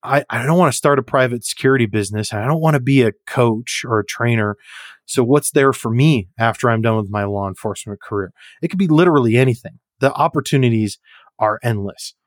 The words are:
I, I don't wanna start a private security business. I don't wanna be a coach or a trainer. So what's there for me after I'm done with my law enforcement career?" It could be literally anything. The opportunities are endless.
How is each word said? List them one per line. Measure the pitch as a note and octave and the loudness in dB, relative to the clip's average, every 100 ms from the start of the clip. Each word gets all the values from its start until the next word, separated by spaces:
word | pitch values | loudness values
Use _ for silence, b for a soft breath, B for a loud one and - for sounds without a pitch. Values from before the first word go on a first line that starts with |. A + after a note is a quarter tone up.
I, | - C#3+ C#3 | 0 -2 -2
I | A#2 | -6
don't | C3 E3+ | 0 2
wanna | E3+ | 2
start | B2 D3+ C#3+ | 2 0 0
a | |
private | A#2+ C#3 B2+ A#2+ | 0 0 0 -2
security | - - C3+ C3 A2+ | -8 -2 0 2 0
business. | G#2+ G2 G#2+ A2 | -2 -4 -6 -6
I | G#2+ | -6
don't | A2+ D#3+ | -2 0
wanna | D#3+ D3 | 2 0
be | B2+ C#3 | 2 2
a | A#2 - - | 2 -2 -8
coach | - A#2 A2 A#2+ - B2+ | 0 0 0 -6 -10 -2
or | A2 | -2
a | |
trainer. | G#2 - A#2+ A#2 G#2 G#2 B B B B _ | -2 -4 -2 0 -2 -4 B B B B _
So | - | -2
what's | A#2+ C#3+ - | 2 2 2
there | C#3+ C3+ | 2 2
for | B2+ A#2+ | 2 -2
me | A#2 D3+ C3+ F#2 - | 2 4 2 -2 -2
after | A#2 A2 B2 | -2 0 0
I'm | A2+ | 0
done | A2+ A2 | 0 0
with | G2+ | -2
my | G#2 | -4
law | G2+ G2+ G2 | -4 -4 -6
enforcement | F#2 A2 F#2+ - G#2 | -6 -8 -8 -12 -14
career?" | - G#2 F#2+ _ B B | -8 -8 -8 _ B B
It | E3 | -6
could | F#3 | -2
be | F#3+ | 2
literally | D#3 F3+ D3 A#2+ A#2 | 4 6 4 4 4
anything. | C3 A#2 - - _ _ | 2 0 -6 -18 _ _
The | C3+ | -2
opportunities | - D#3 D3+ - C#3+ B2+ A2+ G#2+ - b b b _ | 0 0 0 0 2 2 2 -2 -6 b b b _
are | G#2+ G#2 | -2 0
endless. | A#2+ G#2+ G2 - - _ | -4 -4 -6 -12 -18 _